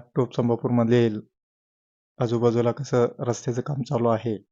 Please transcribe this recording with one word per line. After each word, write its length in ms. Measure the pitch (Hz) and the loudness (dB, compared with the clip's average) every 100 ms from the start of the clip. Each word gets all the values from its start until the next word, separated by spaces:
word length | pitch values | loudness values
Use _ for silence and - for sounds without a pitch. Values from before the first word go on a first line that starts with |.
| - | -2
टोप 200 | - 123 | -4 -2
संभापूरमधील 880 | - 120 117 127 120 113 120 117 107 - _ _ _ _ _ _ _ _ - | -2 0 0 0 0 4 4 4 0 -10 _ _ _ _ _ _ _ _ -6
आजूबाजूला 540 | 120 117 120 117 120 | -2 2 2 2 0
कसं 340 | 113 131 127 117 - | -2 -2 0 0 0
रस्त्याचं 420 | 123 117 - 120 | -6 -4 -4 -6
काम 220 | 135 139 | -4 -6
चालू 260 | - 139 117 | -4 -2 0
आहे 280 | 110 123 98 - | 0 -2 -6 -8